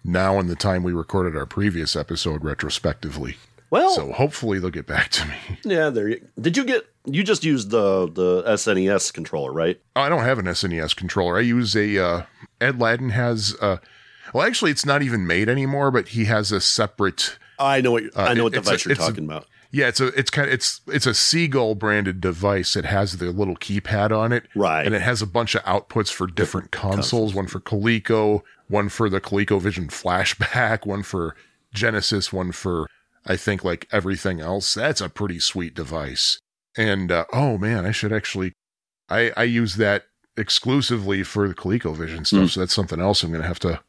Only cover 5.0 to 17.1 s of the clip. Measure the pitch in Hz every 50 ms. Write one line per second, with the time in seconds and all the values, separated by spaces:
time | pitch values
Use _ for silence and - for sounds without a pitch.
5 | - - - - 80 76 71 - - - 92 - - 214 190 165 156 151 127 113
6 | 101 104 117 - - - _ - 113 165 170 277 269 233 262 - - _ _ _
7 | _ - 139 170 202 196 214 - 151 165 147 127 104 101 113 113 101 98 95 95
8 | 92 80 82 92 90 90 92 92 85 117 107 101 - 110 101 92 95 95 101 95
9 | - - - - 80 - - 78 69 64 67 82 82 85 90 - _ _ _ 127
10 | 139 143 170 151 113 123 135 117 92 90 85 - - 92 85 82 78 76 - -
11 | 92 87 - 98 90 87 87 101 120 120 117 123 120 104 101 110 104 107 101 95
12 | 92 87 85 87 87 - _ _ - - _ _ 117 131 135 120 117 113 117 123
13 | 131 127 101 123 123 120 117 110 104 104 - - 107 101 92 90 - - - -
14 | - - - - - - - 123 170 233 233 - 226 165 143 - - 143 139 147
15 | 143 127 117 107 92 85 82 92 107 110 123 139 135 135 139 139 139 139 127 117
16 | 95 - 107 117 110 104 113 107 104 98 104 95 - - - - 110 101 _ -
17 | 101 95